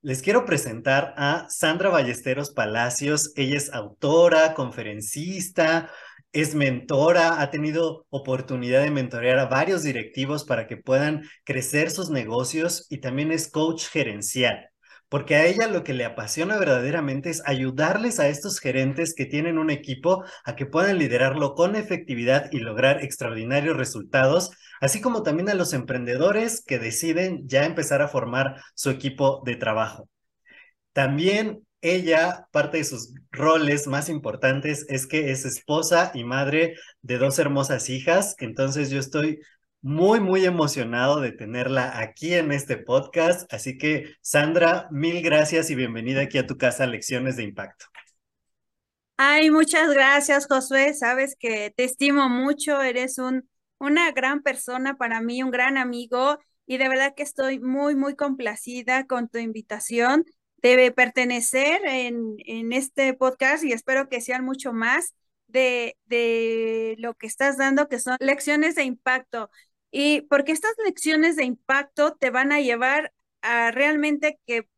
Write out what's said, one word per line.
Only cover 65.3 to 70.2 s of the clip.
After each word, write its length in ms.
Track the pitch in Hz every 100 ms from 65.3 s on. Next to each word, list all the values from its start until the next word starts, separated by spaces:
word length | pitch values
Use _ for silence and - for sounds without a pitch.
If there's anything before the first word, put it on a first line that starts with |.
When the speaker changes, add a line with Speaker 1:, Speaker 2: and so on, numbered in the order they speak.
| _ _
Speaker 2:
de, 500 | 233 254 247 233 - _
de 880 | 233 233 226 226 226 226 226 226 220
lo 160 | 233
que 140 | 233 220
estás 280 | - 277 269
dando, 320 | 269 269 294
que 120 | 247
son 160 | 254 254
lecciones 540 | 269 277 285 302 311
de 80 | 330
impacto. 640 | 269 233 - 254 254 233 214 _ _ _ _
Y 320 | - 285 294